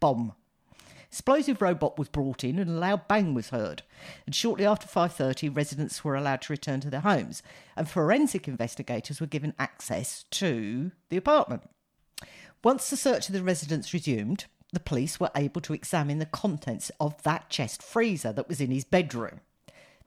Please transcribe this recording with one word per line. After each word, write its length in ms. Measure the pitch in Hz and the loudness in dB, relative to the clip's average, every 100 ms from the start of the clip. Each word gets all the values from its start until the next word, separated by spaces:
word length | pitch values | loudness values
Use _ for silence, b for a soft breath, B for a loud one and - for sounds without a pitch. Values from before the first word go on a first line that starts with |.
bomb. 320 | 156 120 117 - _ _ _ B B B B | 2 2 -2 -8 _ _ _ B B B B
Explosive 560 | - - 285 294 233 | -4 4 4 4 4
robot 360 | 190 170 151 - | 4 4 0 0
was 100 | 139 | -4
brought 340 | 147 135 123 | -2 -2 -2
in 160 | 127 170 | -2 0
and 100 | 180 | 0
a 60 | |
loud 320 | 165 180 202 - | 0 0 0 2
bang 240 | 208 185 | 2 4
was 180 | 127 107 | 0 -2
heard. 320 | 123 104 73 - B B B - | -4 -4 -6 -14 B B B -6
And 80 | |
shortly 320 | - 233 - 202 | -2 0 4 4
after 220 | 214 - | 4 0
five 260 | 196 170 | 2 2
thirty, 340 | - 131 131 151 | 2 0 0 -2
residents 560 | 143 147 139 151 - | 0 -2 -2 -4 -4
were 120 | 151 139 | -2 0
allowed 260 | 143 135 | 0 -2
to 100 | - | -4
return 280 | 143 - 135 | -6 -2 -2
to 100 | 143 | -2
their 100 | 131 | 0
homes, 420 | 196 175 98 - - B B - | 2 2 0 -10 -16 B B -6
and 120 | 156 | -2
forensic 600 | 185 156 254 294 196 - | 2 4 6 4 2 -4
investigators 720 | 127 117 - 113 117 - 147 | -4 -4 -6 -6 -6 -6 -6
were 60 | 156 | -4
given 260 | 156 147 - | -4 -4 -4
access 680 | 139 - - 87 127 - - | -6 -6 -6 -4 -4 -8 -8
to 580 | - 190 117 104 120 170 - - | -2 0 0 0 -2 -4 -8 -4
the 60 | 180 | -2
apartment. 540 | 185 302 - 120 - _ _ _ _ - B B B B | 4 4 4 -2 -8 _ _ _ _ -18 B B B B
Once 280 | 226 269 - | 4 4 0
the 60 | 277 | 0
search 320 | 269 233 - | 2 2 2
of 40 | |
the 100 | 190 | -2
residence 520 | 185 170 147 156 - | 0 0 0 -4 -2
resumed, 520 | 175 151 117 104 196 - _ - | -4 0 0 0 -2 -6 _ -6
the 80 | 175 | -6
police 400 | - 131 151 - | -2 -2 0 -2
were 100 | 180 | -2
able 260 | 143 143 175 | 0 -2 -2
to 100 | - | -4
examine 460 | 151 - 175 143 151 | -6 -2 0 0 -2
the 80 | 156 | -4
contents 640 | - 208 147 - 113 - - | -2 -2 -2 -4 -6 -6 -2
of 220 | 151 147 | -2 0
that 260 | - 156 - | 0 0 -2
chest 340 | - 123 - | -4 -4 -6
freezer 500 | - 233 226 170 113 | -4 0 2 0 -2
that 160 | 107 - | -4 -4
was 120 | 156 | -2
in 120 | 135 | 0
his 120 | 131 | 0
bedroom. 560 | 131 180 160 120 113 - _ _ - B B B | 2 2 2 -4 -6 -10 _ _ -20 B B B